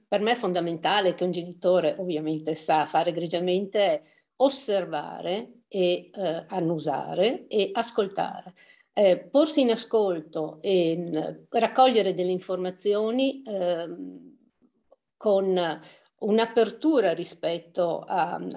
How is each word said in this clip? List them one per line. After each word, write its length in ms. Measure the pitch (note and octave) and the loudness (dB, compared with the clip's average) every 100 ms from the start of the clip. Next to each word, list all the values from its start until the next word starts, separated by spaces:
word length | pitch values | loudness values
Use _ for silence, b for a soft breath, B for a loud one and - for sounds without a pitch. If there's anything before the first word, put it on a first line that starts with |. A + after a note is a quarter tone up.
| - | -4
per 120 | G3+ | 0
me 140 | G#3+ | 0
fondamentale 800 | B3 G#3 F3 E3+ E3 E3+ G#3 F#3 | 0 0 0 -2 -2 0 2 2
che 100 | F3 | 0
un 60 | F3+ | -2
genitore 640 | F3 F3 F3 F3+ F3+ D#3 D3 | -2 -8 -2 2 4 2 0
ovviamente 560 | F#3 D#3 D#3 D#3 D#3 | -4 -4 -2 -4 -4
sa 320 | D#3 - D#3 C#3+ | -4 0 0 2
fare 240 | D#3 E3+ | 0 0
egregiamente 680 | E3 E3+ E3+ F3+ F#3 G3 G#3 | -2 -4 -2 0 0 0 0
è 240 | G3 D3+ b b b - | 2 0 b b b 0
osservare 1300 | C4+ C4+ - G3 E3+ D3+ D#3+ - E3+ G3 A#3+ - _ | 0 0 -2 -2 -2 -6 -8 -8 -6 -6 -6 -16 _
e, 420 | G3 F3+ F3 - | 0 2 0 -4
eh, 320 | - F3+ E3 - | -6 -4 -4 -6
annusare 1000 | F#3+ E3 E3 D3 C#3+ C#3+ D#3+ G#3 D#4+ - | -2 0 0 -2 -4 -2 0 2 0 -2
e 240 | G#3+ G3 | 0 0
ascoltare. 840 | A#3 A3+ - G3 - - - F3+ - b b b | -2 -2 -2 -2 -2 -6 -6 -16 -20 b b b
Eh, 260 | - G3+ F3 | 2 4 4
porsi 420 | - C#4 D#4 D4 | 2 2 4 4
in 100 | B3 | 2
ascolto 880 | A3+ - A3 G3+ E3+ D#3 E3 D#3 - | 2 0 2 2 0 -6 -6 -6 -6
e, 340 | G3+ F#3 E3 E3 | 0 2 2 0
mm, 480 | E3+ D#3 D#3+ D#3+ - | -2 -4 -4 -8 -4
raccogliere 640 | A#3+ A3 - C4 A3 F#3+ | 0 2 4 4 4 2
delle 160 | F3+ F3+ | 0 -2
informazioni, 1120 | F3+ F#3 F#3 F#3 F3+ G3+ G#3 A3 B3 C4+ C4+ | -2 -4 -6 -6 -4 -2 0 0 0 -2 -4
ehm, 880 | A3+ G3 F3 E3+ E3+ F3 F3+ F3+ - - _ _ _ _ _ _ _ _ | -8 -4 -2 -2 -6 -10 -14 -16 -20 -20 _ _ _ _ _ _ _ _
con 640 | G#3+ G3 F#3+ F3+ E3+ D#3 B B B - | 2 2 4 2 0 -4 B B B -8
un'apertura 960 | G#3+ A3 A3+ A#3 G#3+ - D#4 C#4+ F#3+ | 0 2 2 2 2 2 2 4 2
rispetto 880 | E3 F3 - D#3 E3+ - - F3 D#3+ | 0 -6 -6 -4 -4 -6 -2 -2 -2
a, 400 | - F3+ E3 E3+ F3+ | -2 -2 -2 -4 -8